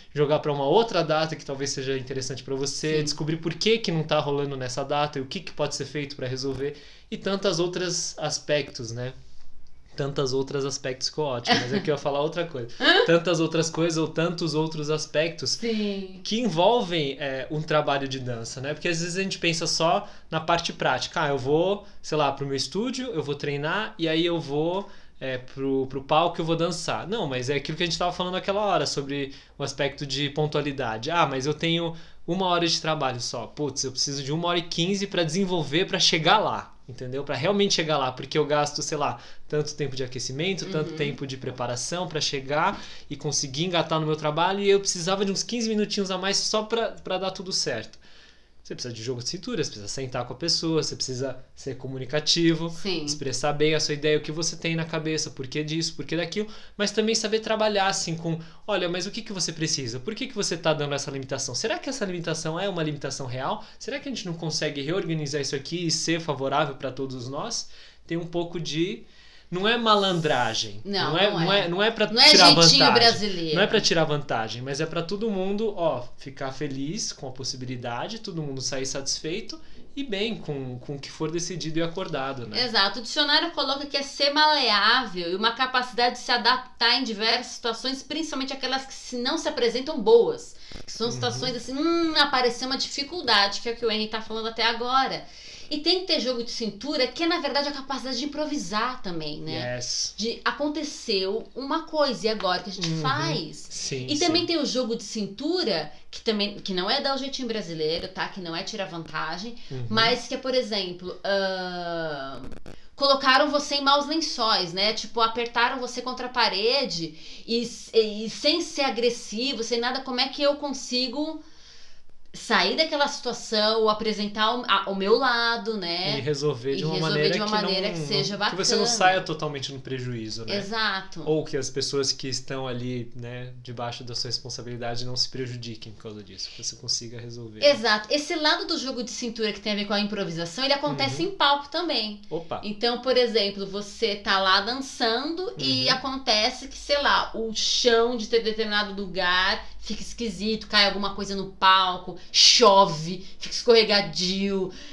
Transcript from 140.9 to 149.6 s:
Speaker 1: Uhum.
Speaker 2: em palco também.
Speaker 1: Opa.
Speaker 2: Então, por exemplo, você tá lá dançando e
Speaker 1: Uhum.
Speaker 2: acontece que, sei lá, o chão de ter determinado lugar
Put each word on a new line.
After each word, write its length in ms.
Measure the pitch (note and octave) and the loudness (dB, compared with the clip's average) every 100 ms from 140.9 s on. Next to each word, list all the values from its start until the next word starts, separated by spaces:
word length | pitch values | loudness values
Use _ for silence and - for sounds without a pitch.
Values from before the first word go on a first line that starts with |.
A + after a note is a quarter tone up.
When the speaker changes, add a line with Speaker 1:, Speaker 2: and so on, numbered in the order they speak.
| C4+ C4+ - | 0 -2 0
Speaker 1:
Uhum. 60 | F#4 | -2
Speaker 2:
em 60 | - | 2
palco 340 | D4 C#4+ - | 4 2 0
também. 520 | D#4+ F4 B3 G#3+ G#3 - | -4 -2 -2 -2 -8 -8
Speaker 1:
Opa. 320 | D#3+ - - | -8 -6 -6
Speaker 2:
Então, 380 | G#3 G#3 A#3+ A#3+ | -6 0 0 0
por 160 | B3+ B3 | 2 4
exemplo, 480 | A#3+ G#3+ G3+ G3 G3 | 4 4 0 -2 -6
você 500 | G3 G3+ - G#3+ G3+ | -6 -8 -4 -2 -2
tá 240 | A3 G3 | 2 4
lá 220 | F#3+ F#3+ | 6 4
dançando 920 | G3+ C4+ C4+ - A#3 A#3 D4 E4+ F#4 - | 4 -4 -6 -2 0 2 -2 -4 -6 -4
e 280 | C4+ C4 B3+ | 0 0 2
Speaker 1:
Uhum. 40 | |
Speaker 2:
acontece 760 | B3+ C4+ C4 C4 G#3+ A#3 B3+ C4 | 0 0 -4 0 2 2 -2 -10
que, 100 | - | -10
sei 240 | - C#4+ | -2 2
lá, 300 | C4 G3 - | 4 2 2
o 180 | G#3+ A3+ G#3+ | -4 -4 -2
chão 600 | - - B3 A3+ A#3 B3 | 0 2 4 6 4 0
de 120 | G#3 | 0
ter 160 | A3+ | 0
determinado 500 | G#3+ G#3+ G#3+ G#3 G3+ | 2 -2 0 0 0
lugar 720 | G3 G3 F3 F3+ F3+ F#3+ G#3+ | -4 -6 -2 2 4 4 0